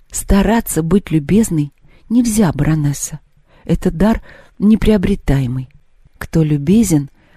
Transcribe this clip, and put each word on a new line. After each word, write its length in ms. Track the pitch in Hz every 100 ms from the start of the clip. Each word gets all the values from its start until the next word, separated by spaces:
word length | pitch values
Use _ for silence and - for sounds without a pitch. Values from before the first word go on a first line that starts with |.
| _
стараться 720 | - - 196 196 226 - -
быть 260 | 160 196 -
любезной 640 | 156 139 196 220 160 147 - - _ -
нельзя, 440 | 226 233 214 185
баронесса. 640 | 135 147 156 143 143 - 151 - _ _ _ -
Это 240 | - 185
дар 320 | 165 202 220 - - - _
неприобретаемый. 1120 | 208 220 - 214 185 202 - 139 127 131 127 - _ _ _ _
Кто 240 | - 165
любезен, 640 | 156 147 143 214 202 156 143 _ _